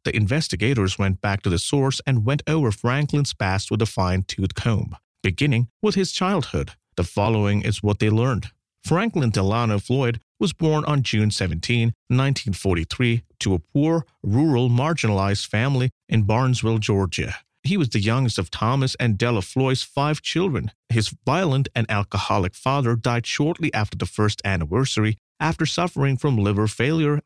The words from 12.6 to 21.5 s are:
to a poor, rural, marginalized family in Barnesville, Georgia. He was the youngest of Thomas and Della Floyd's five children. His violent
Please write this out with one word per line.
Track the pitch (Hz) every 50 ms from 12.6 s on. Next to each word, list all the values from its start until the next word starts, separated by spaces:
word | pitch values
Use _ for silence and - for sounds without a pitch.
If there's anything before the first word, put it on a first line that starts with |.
| - 98 87 85 82 - - - 127 117 117 117 - _ _ - -
to | 101 92
a | 85
poor, | - _ - 143 147 160 165 165 - - _ _ -
rural, | 101 101 131 156 160 135 120 127 123
marginalized | 120 117 139 160 170 - - 110 101 98 98 101 101 - -
family | - - 107 120 139 139 123 127 127 - _ _ -
in | - 113 101
Barnesville, | 101 110 120 131 127 123 110 113 113 113 110
Georgia. | 107 - 104 98 95 82 - - - - - - - _ _ _ -
He | 143 196 196
was | 143 113
the | - 110
youngest | 95 110 117 131 135 117 - -
of | 90 -
Thomas | - - 107 113 131 139 131 131 -
and | - - 117 101
Della | 92 117 120 120 104
Floyd's | 87 - - 131 135 131 131 127 -
five | - - 139 143 151 156 -
children. | - - - 165 190 190 135 87 - 110 - _ _ -
His | 117 113 104 - - - _
violent | 131 143 180 190 156